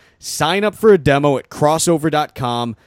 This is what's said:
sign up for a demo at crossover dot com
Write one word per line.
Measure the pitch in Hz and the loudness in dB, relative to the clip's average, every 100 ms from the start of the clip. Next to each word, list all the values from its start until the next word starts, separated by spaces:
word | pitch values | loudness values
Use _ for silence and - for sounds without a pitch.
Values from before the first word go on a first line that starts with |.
| _ _ | _ _
sign | - - 151 190 | -12 -4 -2 0
up | 208 | -2
for | - 220 | 0 4
a | 190 | 4
demo | 139 139 147 135 | 4 2 2 0
at | - | -4
crossover | - 147 160 175 165 160 | -2 0 0 0 0 0
dot | 151 147 | -2 -4
com | - 127 120 120 110 | -6 -6 -4 -6 -8